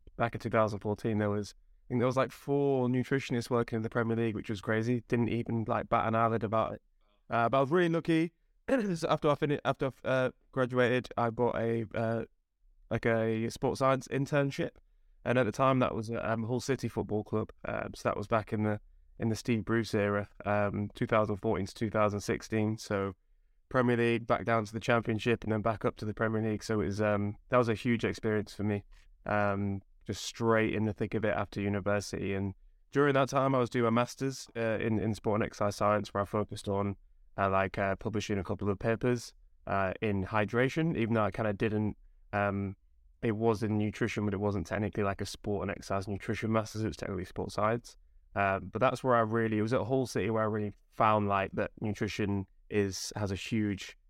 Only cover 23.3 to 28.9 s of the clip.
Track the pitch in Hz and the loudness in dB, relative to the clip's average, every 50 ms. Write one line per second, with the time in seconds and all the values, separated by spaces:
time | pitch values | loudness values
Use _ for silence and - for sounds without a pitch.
23.3 | _ _ _ _ _ _ _ _ - 127 123 123 120 117 117 117 117 120 117 - | _ _ _ _ _ _ _ _ 0 2 2 4 4 4 4 2 2 0 0 0
24.3 | 120 - 95 117 117 113 107 104 113 110 - - 120 117 110 - 110 104 - 120 | -2 0 2 0 0 0 0 -2 -6 -4 0 2 2 2 2 0 -2 0 2 0
25.3 | 113 - - 107 110 107 98 117 107 - - 117 - - 110 107 101 - 113 110 | 0 0 0 -2 -2 0 0 -2 -2 0 -2 -2 -2 -2 -6 -6 -2 -2 -2 0
26.3 | 113 107 110 110 107 101 - - 110 107 73 95 98 107 107 104 104 101 104 104 | 0 0 0 -2 -2 -4 -2 -2 0 0 0 0 0 0 0 2 2 2 0 -2
27.3 | 107 - - - 127 127 117 113 107 - - 120 117 107 113 98 - - - 110 | -4 -8 -4 0 2 2 2 2 0 0 0 0 0 2 0 -2 -2 -2 -2 0
28.3 | 107 107 90 - - - 101 107 104 101 - - | 0 0 -2 -4 -6 -4 -2 -2 -2 -2 -4 -10